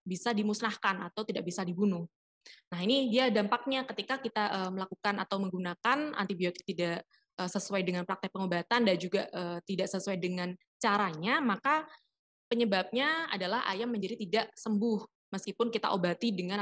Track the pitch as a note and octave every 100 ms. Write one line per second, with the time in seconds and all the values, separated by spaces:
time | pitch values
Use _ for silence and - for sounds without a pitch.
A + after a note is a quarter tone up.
0 | F#3 F3+ A#3+ G#3 G#3 G#3+ A3+ - G3+ F#3+
1 | F3 - A3 G3 F3+ F#3 F3+ F3 G#3 F3
2 | E3+ _ _ _ - - - F3 F#3+ C4+
3 | B3+ A#3+ B3+ G#3+ G3+ A#3+ C4+ C4 C4 G3+
4 | G3 C4+ A#3+ A3 G#3 F#3+ F#3 F#3+ F#3+ F#3
5 | G#3 G3+ F#3+ G3 F#3+ F3+ F3+ F3 A#3 C#4
6 | D4+ - F#3+ F3+ F3+ - - E3+ E3+ E3+
7 | - _ _ - F3+ G3 - G3 F3+ F3+
8 | F3+ F#3+ G3 F#3+ F#3 F3 - B3 A3 F3
9 | F3+ - - F3 F3 F3 - F#3 G3 F#3+
10 | G3+ F#3 F3+ F3+ F3+ F3+ _ - A3 G3+
11 | F#3+ D#3 F#3+ D#4 B3 F#3+ C4+ D#4 D#4 -
12 | _ _ _ _ - A#3+ A3+ F#3+ F#3 B3
13 | D4 D#4+ E4 G3 F3+ D#3 - F#3+ A#3+ A3
14 | F#3 A3+ F#3+ G#3+ - - A3+ G#3 A#3 G#3+
15 | - _ _ F#3+ G3 F#3 A#3 A3 F3 G3
16 | F3 E3+ A#3 F3+ F3+ G3+